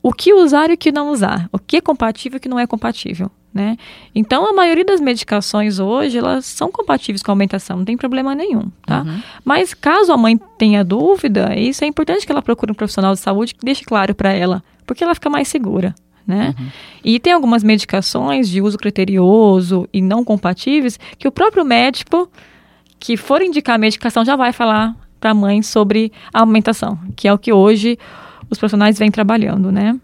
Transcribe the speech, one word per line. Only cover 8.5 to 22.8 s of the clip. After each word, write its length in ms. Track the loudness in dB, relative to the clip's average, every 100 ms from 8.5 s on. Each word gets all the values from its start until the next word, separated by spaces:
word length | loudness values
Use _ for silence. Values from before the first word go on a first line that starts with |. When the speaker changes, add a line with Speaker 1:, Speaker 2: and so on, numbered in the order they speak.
| -4 -6 -12
Speaker 1:
tá? 180 | -6 -6
Speaker 2:
Uhum. 180 | -4 -10 -12 -10
Speaker 1:
Mas 300 | -2 0 0
caso 360 | -2 0 2 4
a 40 | 4
mãe 200 | 4 2 -2 _
tenha 240 | 2 2
dúvida, 720 | 2 0 2 2 2 0 0
isso 300 | -2 -2 -2
é 20 | -4
importante 400 | -2 -2 -2 -2
que 60 |
ela 100 | -4
procure 300 | -2 -2 -2
um 20 |
profissional 380 | -4 -4 0 0
de 60 | 0
saúde 340 | -2 -2 -4
que 100 | -6
deixe 200 | -4 -4
claro 280 | -2 -2 0
pra 180 | 0 0
ela, 280 | 0 0 -2 -6 _
porque 200 | -12 -4
ela 100 | -2
fica 160 | -2 -2
mais 160 | -2 -2
segura, 480 | -4 -2 -2 -4 -6 _ _ -4
né? 260 | -2 -2 -4
Speaker 2:
Uhum. 80 | -10 -14 -20 -8
Speaker 1:
E 160 | -2 0
tem 120 | 2
algumas 300 | 2 2 2
medicações 880 | 4 2 0 -4 -4 -4 -2 0 0
de 120 | 0
uso 160 | -2 -2
criterioso 1120 | -4 -2 0 2 4 6 6 4 2 -2 -2
e 100 | -2
não 220 | 0 0
compatíveis 760 | 0 -2 -2 -4 -2 0 0 -6 -18 -6
que 120 | -6
o 40 |
próprio 320 | 0 0 2
médico 640 | 2 2 2 -2 -4 -2 -2 _ -20 _ _ _